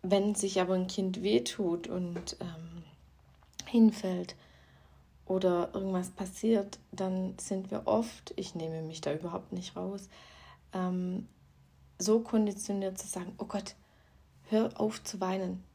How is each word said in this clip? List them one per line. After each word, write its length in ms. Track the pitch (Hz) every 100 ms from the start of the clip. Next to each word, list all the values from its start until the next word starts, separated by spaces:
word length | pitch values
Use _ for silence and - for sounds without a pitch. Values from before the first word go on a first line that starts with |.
| 185
Wenn 280 | 196 202 202
sich 240 | 196 190
aber 140 | 180
ein 120 | 185 185
Kind 380 | - 190 185
wehtut 640 | 196 226 240 - 185 170 -
und, 480 | 180 175 175 170 -
ähm, 440 | 180 160 165 170 165 - - _ - - - - -
hinfällt 720 | 233 220 214 190 180 180 - - - - - - - - - -
oder 480 | 190 185 175 175
irgendwas 360 | 196 190 185 185
passiert, 680 | - 190 - 220 226 196 - -
dann 440 | - 190 185 185 185
sind 340 | - 190 190
wir 160 | 208 -
oft, 440 | 220 226 - - -
ich 180 | -
nehme 280 | 170 160 160
mich 180 | 160 160
da 120 | 147
überhaupt 400 | 151 175 - -
nicht 220 | 180 -
raus, 340 | - 185 196 - - - - - - -
ähm, 560 | 185 185 180 180 185 - _ - _ - _ - _
so 220 | 185 226
konditioniert 760 | 226 220 214 202 - 202 196 190
zu 100 | -
sagen, 260 | 185 180 -
„Oh 100 | -
Gott, 280 | 202 196 - _ _ _ - _ - -
hör 320 | 220 226 -
auf 220 | 214 220
zu 180 | - 190
weinen 440 | 185 190 185 185 -